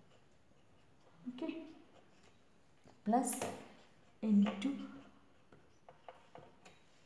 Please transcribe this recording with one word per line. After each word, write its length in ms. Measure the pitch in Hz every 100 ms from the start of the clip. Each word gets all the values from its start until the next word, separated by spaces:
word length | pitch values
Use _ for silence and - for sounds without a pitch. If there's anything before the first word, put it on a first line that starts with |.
| - - - - - - - - - - - - 254 -
Okay. 220 | 320 330 311 - - - - - - - - - - - - -
Plus 300 | 208 240 - - - - - - - - - -
N 260 | 220 202 202 -
two. 120 | 269 277 - - - - - - - - - - - - - - - - - - - - - -